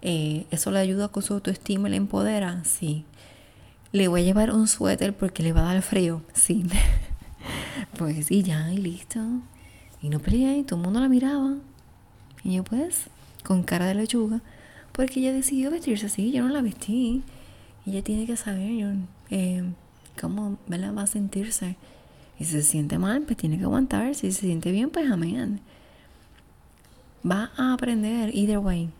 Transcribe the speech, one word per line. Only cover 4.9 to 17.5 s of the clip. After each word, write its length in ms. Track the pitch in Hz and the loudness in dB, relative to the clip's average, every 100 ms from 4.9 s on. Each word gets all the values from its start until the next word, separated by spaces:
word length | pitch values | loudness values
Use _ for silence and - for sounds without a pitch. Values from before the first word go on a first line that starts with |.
| 190 302 214 | 2 0 0
porque 260 | 190 - | -4 0
le 100 | 165 | 2
va 100 | 160 | 4
a 120 | 165 | 4
dar 80 | 185 | 2
frío? 400 | 185 202 175 165 156 | 2 2 2 0 -6
Sí. 300 | - - 208 175 | 0 2 2 2
<laughs> 360 | 185 - - - - - - - - - - 208 - | 4 6 6 2 -6 -8 -16 -10 -8 -8 -8 -10 -4
Pues 280 | 160 156 151 | -2 -2 2
sí, 160 | 190 | 2
ya, 300 | 185 156 156 | 2 0 0
y 60 | 185 | -2
listo. 420 | 185 170 - 233 220 247 247 - - - - - | -4 -6 -8 -6 -4 -4 -6 -20 -20 -20 -20 -10
Y 60 | 147 | -4
no 100 | 151 | -2
peleé, 400 | 165 220 262 277 | 2 4 4 2
y 60 | |
todo 140 | 277 175 | 0 -2
el 60 | |
mundo 160 | 175 214 | 0 2
la 80 | 262 | 6
miraba. 460 | 254 262 285 269 277 - - - - - - - - | 6 4 2 0 -2 -8 -20 -20 -20 -20 -20 -20 -8
Y 120 | - | -2
yo, 100 | 185 | -2
pues, 400 | 185 233 320 - - - - - | 0 -2 -2 -4 -8 -14 -20 -20
con 180 | - 190 | 0 2
cara 240 | 175 175 180 | 2 0 2
de 80 | |
lechuga, 460 | 196 220 240 220 226 - - - - - | 0 0 0 0 -2 -4 -20 -20 -20 -14
porque 280 | - 262 262 | -2 -2 0
ella 120 | 262 | 0
decidió 380 | 262 269 277 262 | 0 0 0 0
vestirse 360 | 339 330 208 208 | -2 0 -2 -2
así, 260 | - 208 | -2 0
yo 100 | 269 | 2
no 60 | 247 | 0
la 140 | 285 | 0
vestí. 600 | 247 - - 226 247 247 - - - | -2 -4 -4 0 0 0 -4 -14 -20